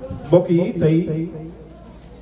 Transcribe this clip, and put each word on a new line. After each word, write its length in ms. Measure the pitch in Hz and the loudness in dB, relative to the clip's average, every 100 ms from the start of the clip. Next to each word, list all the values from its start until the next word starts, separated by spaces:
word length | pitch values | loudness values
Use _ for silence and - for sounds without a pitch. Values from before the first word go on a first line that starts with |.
| - - 139 | -14 -12 2
Mbokk 240 | 175 180 | 4 4
yi, 220 | 170 196 170 | 2 2 0
tey 520 | 156 165 160 156 165 156 160 - - - - - - - | 2 2 0 -4 -6 -10 -14 -16 -20 -20 -20 -20 -20 -20